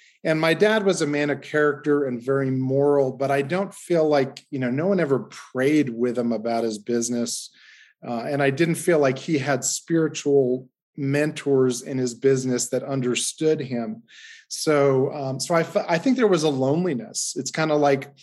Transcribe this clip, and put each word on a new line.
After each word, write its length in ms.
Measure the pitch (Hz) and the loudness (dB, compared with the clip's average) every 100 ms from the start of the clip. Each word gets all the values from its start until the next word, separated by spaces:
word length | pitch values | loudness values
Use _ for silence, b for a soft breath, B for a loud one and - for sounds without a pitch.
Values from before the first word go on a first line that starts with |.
| b b | b b
And 160 | 165 160 | -2 0
my 140 | 165 | 0
dad 320 | 156 208 220 196 | 4 2 4 2
was 160 | 170 | 0
a 60 | 147 | 0
man 240 | 147 147 | 0 0
of 100 | 139 | -2
character 640 | - 151 151 139 151 143 135 | -2 2 2 2 0 0 0
and 160 | 120 | -4
very 300 | 123 139 135 | -2 0 0
moral, 600 | 131 131 139 143 143 131 | -2 0 2 4 4 2
but 200 | 120 135 | 0 0
I 100 | 139 | 0
don't 320 | 135 180 196 | 0 -2 -4
feel 340 | - - 170 156 | -8 -2 2 4
like, 380 | 147 135 - - | 2 0 -6 -10
you 80 | 135 | -6
know, 120 | 123 | -2
no 160 | 135 180 | -2 0
one 120 | 196 | 0
ever 200 | 147 127 | 2 0
prayed 720 | 110 - - 131 135 156 123 | -2 -16 -8 -2 2 2 2
with 280 | 113 123 120 | 0 -2 0
him 140 | 117 | -2
about 320 | 113 113 117 | -2 -2 -2
his 140 | 113 104 | -2 -4
business. 720 | - 120 120 120 117 - - B B B B _ 123 | -2 -2 -2 -4 -4 -6 -12 B B B B _ -10
Uh, 160 | 117 139 | -8 -4
and 140 | 143 | 0
I 60 | 139 | 0
didn't 240 | 135 165 160 | 2 0 0
feel 240 | - 156 | 2 4
like 200 | 139 131 | 4 0
he 180 | - 151 | -2 -2
had 240 | 135 131 | 0 -2
spiritual 1040 | - - - 165 156 - 143 139 123 127 127 _ _ - | -2 -6 -2 0 0 -2 2 4 4 0 -6 _ _ -6
mentors 840 | 139 143 151 - 143 135 131 123 | -2 0 0 -2 0 2 2 0
in 160 | - 131 | -6 -4
his 160 | 127 113 | -4 0
business 540 | 135 131 131 120 - | 2 2 0 -2 -2
that 140 | 127 | -4
understood 760 | 135 135 123 117 - - 156 151 | -4 -2 -2 -2 -4 -2 0 0
him. 440 | 127 120 110 110 B B B B B | -2 -6 -6 -10 B B B B B
So, 680 | - 156 147 139 135 143 | -6 0 2 4 2 0
um, 260 | 147 135 135 | -4 -6 -6
so 140 | - 165 | -2 -2
I, 60 | |
f-, 240 | 165 202 - | 0 -2 0
I 100 | 170 | 0
think 200 | 269 254 | 0 2
there 100 | 214 | 2
was 160 | 170 | 4
a 60 | 156 | 2
loneliness. 880 | 131 131 160 180 123 107 - - - | 0 0 0 0 -4 -6 -8 -6 -6
It's 160 | 127 | -6
kinda 240 | - 160 147 | -2 0 2
like, 360 | 143 135 - b | 4 2 -2 b